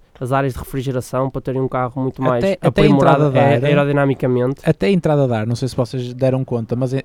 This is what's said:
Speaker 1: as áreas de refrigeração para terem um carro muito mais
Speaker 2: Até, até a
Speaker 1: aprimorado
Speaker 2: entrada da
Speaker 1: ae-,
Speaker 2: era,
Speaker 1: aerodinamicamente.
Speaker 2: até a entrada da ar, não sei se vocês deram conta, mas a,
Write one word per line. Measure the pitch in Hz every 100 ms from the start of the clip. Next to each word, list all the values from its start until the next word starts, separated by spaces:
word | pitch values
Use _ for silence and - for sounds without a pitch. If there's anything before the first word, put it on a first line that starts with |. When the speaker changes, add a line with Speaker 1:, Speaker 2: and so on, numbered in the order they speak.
| - _
Speaker 1:
as | 123
áreas | 135 139
de | 120
refrigeração | - 135 131 127 - 131 135
para | 135
terem | - 131
um | 131
carro | 131 127 127
muito | 131 127
mais | 131 127
Speaker 2:
Até, | 190
até | 180 165
a |
Speaker 1:
aprimorado | - 147 143 - 139 147
Speaker 2:
entrada |
da | 127 139
Speaker 1:
ae-, | 143
Speaker 2:
era, | 139
Speaker 1:
aerodinamicamente. | 143 143 143 139 131 131 123 127 143
Speaker 2:
até | - 151 190
a |
entrada | 190 165 147 135
da | 113
ar, | 110
não | 120
sei | 131
se | -
vocês | 120 131 123
deram | 123 131 131 127
conta, | 120 110 120
mas | 131
a, | 135